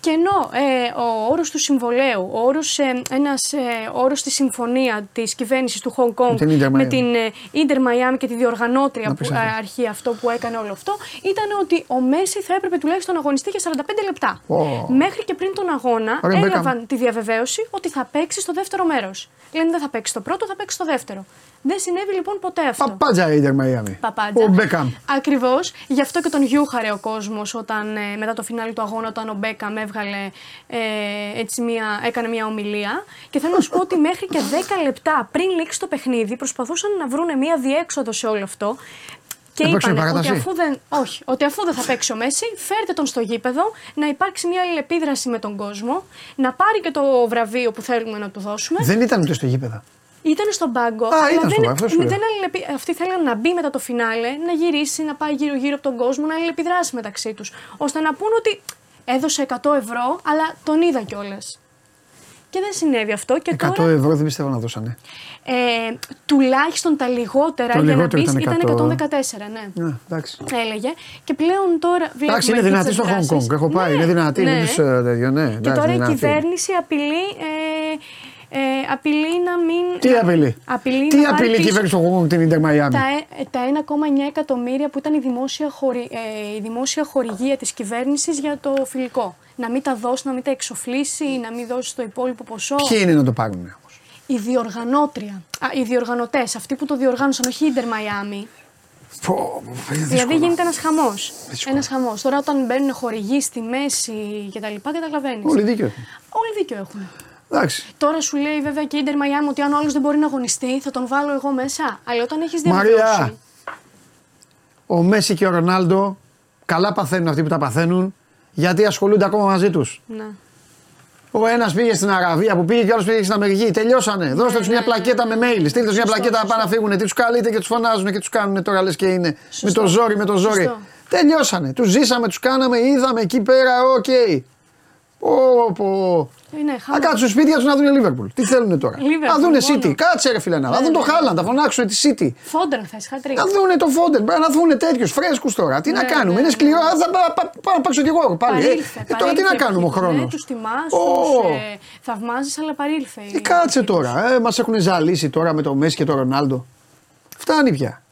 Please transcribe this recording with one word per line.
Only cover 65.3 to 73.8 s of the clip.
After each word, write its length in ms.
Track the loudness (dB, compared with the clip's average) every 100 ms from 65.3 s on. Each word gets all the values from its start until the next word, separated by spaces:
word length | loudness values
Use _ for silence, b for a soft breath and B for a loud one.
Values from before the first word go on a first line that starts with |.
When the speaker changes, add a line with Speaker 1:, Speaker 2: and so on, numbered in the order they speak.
| B
Speaker 1:
Ε, 500 | -6 -2 0 0 -4 -8 -12 -14 0
τουλάχιστον 720 | 4 4 4 2 0 0 0
τα 120 | 0
λιγότερα 640 | -2 0 0 0 0 0
Speaker 2:
Το 100 | 2
Speaker 1:
για 120 | 4
Speaker 2:
λιγότερο 280 | 4 2 2
Speaker 1:
να 100 | 2
μπεις 80 | 2
Speaker 2:
ήταν 0 |
Speaker 1:
ήταν 120 | 0
Speaker 2:
εκατό. 180 | 0 2
Speaker 1:
εκατόν 160 | 2 2
δεκατέσσερα, 600 | 0 -2 -2 -4 -8 -12
ναι. 220 | -12 -10
Speaker 2:
Ναι, 200 | -6 -4 -6 -8
εντάξει. 280 | -8 -8 -12 -6
Speaker 1:
Έλεγε. 400 | -4 -4 -4 -6 -8 B B
Και 100 | -8
πλέον 340 | 0 2 2 2 2
τώρα 260 | 2 0 -2
βλέπουμε 200 | -2 0
Speaker 2:
Εντάξει, 240 | 2 2
είναι 100 | 4
Speaker 1:
τις 80 | 4
Speaker 2:
δυνατή 240 | 4 2
στο 100 | 0
Hong 20 | 0
Speaker 1:
αντιδράσεις. 360 | 0 2 0 0
Speaker 2:
Kong. 60 |
Έχω 140 | 0 2
πάει, 200 | 2